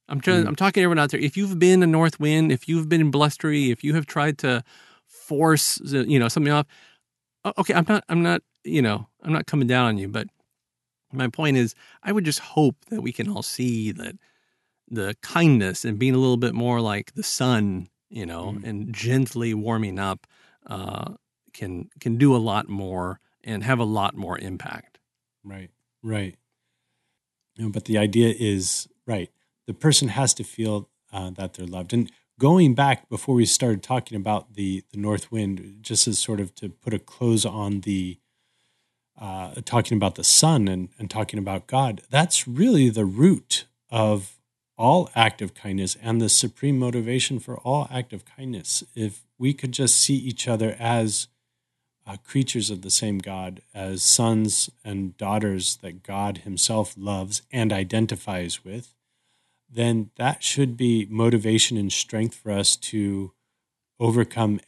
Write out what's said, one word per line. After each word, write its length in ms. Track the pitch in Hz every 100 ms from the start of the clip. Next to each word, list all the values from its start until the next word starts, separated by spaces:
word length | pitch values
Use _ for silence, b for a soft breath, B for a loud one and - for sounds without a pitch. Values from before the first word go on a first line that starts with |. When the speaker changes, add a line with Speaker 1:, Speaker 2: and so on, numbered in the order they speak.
| -
Speaker 1:
I'm 120 | 139
trying, 240 | 175 180
Speaker 2:
Mm. 40 | -
Speaker 1:
I'm 80 | 147
talking 240 | 196 196
to 40 |
everyone 180 | 180 165
out 80 | 147
there. 100 | 143
If 160 | 147 190
you've 220 | 202 175
been 240 | 180 185
a 40 | 175
north 340 | 160 165 -
wind, 320 | 151 156 160
if 160 | 131 -
you've 200 | 165 156
been 220 | 165 156
blustery, 600 | 143 147 - 160 147 131
if 120 | 117
you 120 | 147
have 120 | 160 147
tried 320 | 156 147 143
to 240 | 135 120 b b b b _
force 720 | - - 143 160 156 - -
the, 320 | - 139 123
you 100 | 139
know, 100 | 104
something 240 | - 147
off, 140 | 147 143 b b b _ _ _ _
o-, 80 | - 208
okay, 160 | 196
I'm 120 | 175 165
not, 160 | 214 -
I'm 140 | 170
not, 200 | 170 175 - _
you 200 | - 156
know, 260 | 175 104 110 _
I'm 100 | -
not 140 | 156 -
coming 200 | 147 123
down 200 | 127 120
on 120 | 104
you, 100 | 98
but 200 | 107 110 _ _ _ _ _ _ _ _
my 160 | 131 127
point 280 | - 156 131
is, 180 | 117 b b b
I 100 | -
would 120 | 208
just 160 | 160 143
hope 360 | - - 147 - -
that 100 | 220
we 120 | 123
can 160 | 120 110
all 140 | 104
see 480 | 110 - 123 113 107
that 240 | 87 92 - _ _ _ _ _ _ -
the 280 | 113 98 107
kindness 640 | - 170 165 127 95 87
and 140 | 120 104
being 160 | 127
a 40 | 131
little 180 | 131 123
bit 180 | 120
more 260 | - 120 120
like 340 | 110 104 -
the 80 | -
sun, 640 | - - 127 117 101 92 90 _ _
you 160 | 110 87
know, 260 | 85 90
Speaker 2:
Mm. 120 | 104
Speaker 1:
and 280 | 113 104 107
gently 600 | 113 113 131 131 117 117
warming 440 | 107 107 113 104 95
up, 280 | 98 95 _ b b b -
uh, 460 | 98 - - - - _ _ _
can, 360 | - 95 90 - -
can 160 | 123 117
do 180 | 143
a 40 | 123
lot 300 | 113 104 -
more 500 | 101 95 92 90 92 _ _
and 220 | - 104
have 160 | 107 127
a 40 |
lot 320 | 110 107 98 98
more 220 | 90 90
impact. 600 | 95 92 - 78 - _ _ _ _ _
Speaker 2:
Right, 280 | 101 98 90 _ _ _
right. 340 | 113 107 95 - _ _ _ _ _ _ _ _ _ _ _ -
You 80 |
know, 60 | 113
but 160 | 104 -
the 120 | 107
idea 360 | 104 107 117 110
is, 520 | 107 98 90 - - _ -
right, 240 | 107 87 _ _ _ -
the 80 |
person 340 | - 156 143 131
has 260 | 104 127
to 100 | -
feel, 440 | 110 - 110 104 - _ _
uh, 180 | 98 92
that 240 | 92 95
they're 120 | - 87
loved. 260 | 92 87
And 180 | 117 117 b b -
going 360 | 139 185 156
back 340 | 120 139 123 -
before 260 | 110 - 123
we 100 | 110
started 360 | - 123 101
talking 340 | - 127 - 113
about 380 | 101 104 -
the, 300 | 104 98 95 -
the 60 | 101
north 320 | 104 101 -
wind, 460 | 113 101 92 101 101
just 260 | 107 113 -
as 100 | 101
sort 220 | - 104
of 140 | 92 -
to 120 | 101
put 240 | - -
a 60 | 104
close 460 | - - 120 113
on 360 | 104 107 101 101
the, 380 | 98 98 90 90 _ _ _ _ _ _ _ _ _ -
uh, 360 | 92 92 87 -
talking 320 | - 117 - 110
about 200 | 98 87
the 80 |
sun 440 | 82 - 156 151 98
and, 220 | 92 92 -
and 120 | 107
talking 280 | 113 104 107
about 280 | 98 95 -
God, 360 | 131 131 101 -
that's 360 | 135 165 - -
really 440 | 123 233 190 127
the 160 | 107 98
root 580 | 98 180 170 - - - _ _
of 420 | 113 107 104 95 - _ _ _ -
all 320 | 117 175 156
act 260 | 120 110 -
of 140 | 95
kindness 420 | - 101 95 95 -
and 180 | 113 113
the 80 | 110
supreme 500 | - 120 - 139 131
motivation 600 | 123 120 113 127 - 123
for 200 | - 120
all 280 | 123 143 139
act 220 | 127 120
of 120 | 104
kindness. 600 | - - 131 107 - - -
If 300 | - 107 92 _ -
we 160 | 127
could 180 | 143 131
just 240 | 120 123 -
see 200 | - 139
each 300 | 127 - -
other 300 | 113 110 -
as, 500 | 117 120 110 104 - _ _ _ _ _ _ _ -
uh, 100 | 101
creatures 460 | - 139 131 120 104
of 120 | 95
the 80 | 95
same 280 | - 113 98
God, 440 | 92 95 92 92 -
as 280 | 101 95 95
sons 680 | - - 117 110 107 - - -
and 320 | 107 98 95 -
daughters 600 | 101 104 104 95 87 -
that 260 | 95 90
God 340 | - 98 101 92
himself 560 | 101 90 - 110 104 -
loves 460 | 98 98 92 104 -
and 220 | 127 107
identifies 920 | 101 90 110 113 95 - 92 87 -
with, 280 | 92 110 123 _ _ _ _ _ _ _ _
then 420 | 117 117 113 107 -
that 280 | 127 151
should 320 | - - 135 117
be 300 | 123 113 101
motivation 640 | 110 117 117 110 110 - 113
and 160 | 101
strength 440 | - - 110 113 -
for 160 | 110
us 240 | 101 98 -
to 560 | - 110 101 98 98 - _ _ _ _ _ -
overcome 640 | 117 117 113 117 107 104